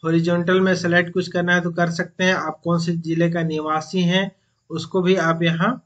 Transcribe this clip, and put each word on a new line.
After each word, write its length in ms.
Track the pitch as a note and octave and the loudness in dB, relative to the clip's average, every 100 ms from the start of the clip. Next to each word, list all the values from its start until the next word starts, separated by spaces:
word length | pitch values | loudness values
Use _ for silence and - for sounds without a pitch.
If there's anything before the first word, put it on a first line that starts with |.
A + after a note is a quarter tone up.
हॉरिजॉन्टल 580 | D#3+ E3+ E3 F3 E3+ F#3 | 0 0 2 0 2 2
में 140 | F#3+ F3 | 2 0
सिलेक्ट 360 | F3 F3 E3+ | 2 0 0
कुछ 160 | F3+ F3 | -2 -4
करना 260 | F3+ F3 | -2 0
है 60 | F3 | 2
तो 100 | F3 | 0
कर 180 | E3+ F3 | 0 0
सकते 340 | E3 F3+ _ | 0 -6 _
हैं, 100 | F#3 | 0
आप 260 | F#3 D#3+ - | 0 -2 -6
कौन 140 | E3+ E3+ | -2 0
से 140 | E3 E3+ | 0 -2
जिले 320 | D#3+ E3 E3+ | -2 0 0
का 120 | E3+ | 0
निवासी 580 | D#3+ D#3 D#3 D3+ C#3 F#3 | -2 -2 -2 -4 -2 0
हैं 280 | F3 F#3 G3 - _ _ _ | 2 2 -2 -6 _ _ _
उसको 300 | D#3+ - F#3+ | -10 -4 -2
भी 120 | F3+ F#3+ | 2 2
आप 260 | E3 E3 | 2 2
यहाँ 280 | E3+ E3 G3 C4 | 0 0 0 -2